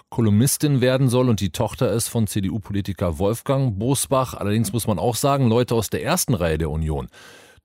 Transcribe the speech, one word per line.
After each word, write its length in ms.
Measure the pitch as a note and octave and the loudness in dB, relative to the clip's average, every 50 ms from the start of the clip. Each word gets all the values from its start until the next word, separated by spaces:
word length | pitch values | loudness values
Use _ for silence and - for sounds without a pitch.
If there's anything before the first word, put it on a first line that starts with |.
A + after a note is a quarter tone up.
| - _ | -20 _
Kolumnistin 720 | - - A#2 G#2+ G2+ G#2 B2+ C#3 - - - D3+ C#3 B2+ | -2 0 2 4 4 4 4 2 2 0 0 2 2 2
werden 300 | A#2+ B2+ B2+ C3 C#3 B2+ | 4 2 2 4 2 2
soll 200 | A2+ B2+ B2+ B2 | 4 4 4 2
und 100 | A2+ - | 2 2
die 120 | G2+ F2+ | 0 -2
Tochter 400 | - - A#2 G#2 - - C3 G#2 | -2 -2 -2 -2 -2 -2 0 0
ist 160 | G2 A#2 - - | 0 0 -2 -2
von 200 | - A#2+ A2 - | -2 -2 -2 0
C-D-U-Politiker 920 | - G#2+ F#2+ F#2 D2+ A2+ - - G#2 G2 G2+ - F#2+ - G2+ F2 E2 D2 | -2 -2 -2 -2 -2 -4 -6 -6 -4 -4 -4 -4 -4 -4 -2 -2 -2 0
Wolfgang 640 | F#2+ G2+ A2+ - - - C#3 C3+ C#3 B2+ G2 F#2+ | 0 0 0 -2 -2 -2 0 0 0 0 -2 -2
Bosbach. 560 | A2 B2+ C#3+ - - - C3+ C3 C3 - - | -2 -2 0 -2 0 0 0 0 0 -2 -4
Allerdings 360 | - F2+ G2+ G#2 A2+ A2+ - | -6 -4 -2 0 0 0 0
muss 140 | - A#2 - | -2 -2 -2
man 140 | - G#2 D#2 | -2 -2 0
auch 160 | F#2 B2 A2+ | 0 -2 0
sagen, 320 | - - C#3 C#3 C#3 C3 A2+ | 0 0 0 2 2 2 2
Leute 260 | A2 A#2+ B2 - A#2+ | 4 2 2 2 0
aus 160 | A2+ G#2 - | 0 0 -2
der 140 | - E2 C#2+ | -4 -4 -2
ersten 320 | B2 E3+ F#3 - - B2+ | -2 -2 -2 0 0 0
Reihe 240 | D#2+ F2 E2 D#2 D2+ | 0 0 0 0 0
der 100 | D#2+ D2+ | -2 -2
Union, 380 | D2 D#2+ D#2 D#2 D2+ C#2 B1 - - - - - - - - - - _ _ | -2 -2 -2 -2 -2 -4 -6 -8 -14 -20 -20 -20 -20 -20 -20 -20 -20 _ _